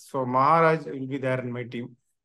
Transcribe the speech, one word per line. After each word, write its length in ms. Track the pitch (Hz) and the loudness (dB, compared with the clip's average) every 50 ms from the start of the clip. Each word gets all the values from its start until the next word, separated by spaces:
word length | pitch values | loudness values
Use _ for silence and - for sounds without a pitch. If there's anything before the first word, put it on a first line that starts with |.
So 240 | - - - 139 127 123 | -18 -8 -6 -4 -4 0
Maharaj 580 | 127 131 135 147 160 165 165 160 160 160 147 - | 2 4 4 6 6 6 6 4 4 2 -2 -8
will 200 | 143 135 135 131 | -8 -8 -8 -6
be 120 | 139 139 | -6 -4
there 220 | 131 131 127 127 | -2 -2 -2 -2
in 100 | 123 123 | -4 -6
my 120 | 120 123 120 | -8 -8 -8
team. 240 | 117 123 117 123 - - _ _ _ _ _ _ | -8 -8 -10 -10 -10 -14 _ _ _ _ _ _